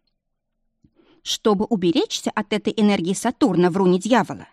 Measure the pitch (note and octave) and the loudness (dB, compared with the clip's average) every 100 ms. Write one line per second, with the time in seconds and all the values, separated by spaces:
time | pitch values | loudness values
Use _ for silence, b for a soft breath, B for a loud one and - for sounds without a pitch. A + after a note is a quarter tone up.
0 | _ _ _ _ _ _ _ _ _ b | _ _ _ _ _ _ _ _ _ b
1 | b b - - A#3 G3 G#3 G#3+ F3 G3+ | b b -10 -4 0 0 0 0 0 0
2 | A4 - - - G#3+ G#3+ G#3+ - G#3 G3+ | -2 -4 -6 -6 -4 -4 -4 0 2 2
3 | E3+ F#3+ A3+ - C4+ F3 F3+ F3+ F#3 F3+ | -2 -2 -4 0 0 4 2 4 2 2
4 | G#3 A#3+ F3 G#2 - | 2 0 0 -6 -16